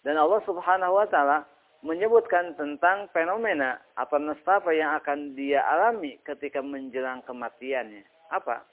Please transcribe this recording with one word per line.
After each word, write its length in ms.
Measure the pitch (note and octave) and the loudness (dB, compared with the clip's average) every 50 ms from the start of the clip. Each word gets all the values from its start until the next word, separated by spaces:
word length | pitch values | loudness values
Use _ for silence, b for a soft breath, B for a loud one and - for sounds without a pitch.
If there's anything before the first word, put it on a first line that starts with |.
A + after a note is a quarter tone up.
Dan 160 | _ C#3 D3 | _ -2 2
Allah 240 | D#3+ F#3 F3 G3 A3 - - | 4 4 4 4 2 0 -2
Subhanahu 480 | F#3 E3+ F3+ F3 F#3 F#3+ F#3 F3+ F#3 | -6 -4 2 2 2 2 4 2 4
wa 100 | G3 G#3+ G#3 | 4 2 4
taala 340 | G3+ D#3+ C#3+ C#3 D3 D3+ D3 - _ _ _ _ _ _ - | 4 4 4 4 2 2 0 -6 _ _ _ _ _ _ -8
menyebutkan 720 | D3+ D#3+ E3+ G3 A3 A#3 A3+ A3+ - F#3+ F3 F3 F3 D#3 | -8 -4 -2 0 4 4 4 4 4 0 0 0 0 -6
tentang 500 | - D3+ D3 D3 C#3 - F3 F#3+ G3+ G3+ F#3+ _ | -8 -6 -6 -4 2 2 2 2 2 -2 -4 _
fenomena 640 | E3+ E3 E3+ F#3+ A3 A#3 A3 F#3 D3+ C#3 B2+ B2+ - _ _ _ | -2 0 0 -2 -2 0 -2 0 0 0 -2 -4 -6 _ _ _
atau 220 | - B2 - - | -8 -6 -2 0
nestapa 560 | C#3+ D3 D3+ D3+ D3 _ - F#3+ G3+ G3 F3 D#3+ | -2 0 -2 -6 -6 _ 2 2 2 2 2 0
yang 240 | D#3 D#3 D3 D3+ | 2 2 0 0
akan 400 | D3+ - - C#3+ D3 D3 C#3+ C3+ | -2 -2 -2 -4 -4 -4 -10 -10
dia 240 | C3 C#3 C#3 C#3 C#3 | -8 -2 0 2 2
alami 560 | - G2+ C#3+ E3 F#3+ A#3 A#3 A3 E3+ C#3+ B2 - _ | 2 2 2 2 2 2 0 -2 -6 -10 -12 -12 _
ketika 400 | - D3 C#3 - C#3 - C#3+ C3+ | -12 -12 -10 -10 -8 -6 -6 -6
menjelang 560 | C#3 C#3 C#3 C3+ C3+ A#2 C3 C3 C3 B2+ B2+ B2+ - | -6 -8 -10 -10 -8 -6 -6 -6 -6 -6 -10 -12 -14
kematiannya. 760 | B2 B2 A#2+ A#2 _ _ B2 C3 C3+ C3 A#2+ A2 G#2 G#2 G2 _ _ _ _ - D#3 | -12 -10 -10 -12 _ _ -8 -6 -6 -6 -6 -8 -14 -20 -20 _ _ _ _ -8 -8
Apa? 320 | F#3+ - D3+ A#2+ A#2+ - _ | -6 -4 -4 -8 -8 -8 _